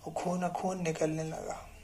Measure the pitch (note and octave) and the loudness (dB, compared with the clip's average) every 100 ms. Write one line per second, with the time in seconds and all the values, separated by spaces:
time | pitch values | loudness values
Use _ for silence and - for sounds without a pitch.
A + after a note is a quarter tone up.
0 | - D#3+ F#3 F3+ F3 - F#3 F#3+ E3+ D#3+ | -6 -2 0 2 2 2 0 2 0 4
1 | D#3 D#3 D#3+ D#3+ - - - - | 4 2 -2 -4 -4 -6 -10 -16